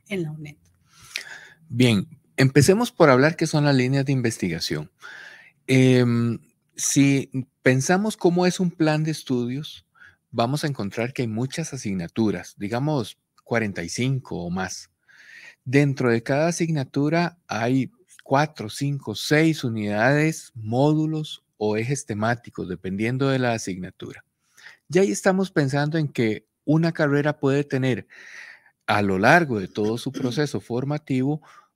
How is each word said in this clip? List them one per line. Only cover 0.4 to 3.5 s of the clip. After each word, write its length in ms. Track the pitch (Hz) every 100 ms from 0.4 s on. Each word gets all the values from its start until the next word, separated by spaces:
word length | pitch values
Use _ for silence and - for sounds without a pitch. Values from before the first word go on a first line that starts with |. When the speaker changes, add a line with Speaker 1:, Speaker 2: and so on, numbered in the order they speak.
| 147 - _ _ _ _ - - - - - _ -
Speaker 2:
Bien, 380 | 117 123 104 85 - _ -
empecemos 560 | 135 147 139 196 240
por 180 | - 156
hablar 280 | 127 147 160
qué 100 |
son 160 | 160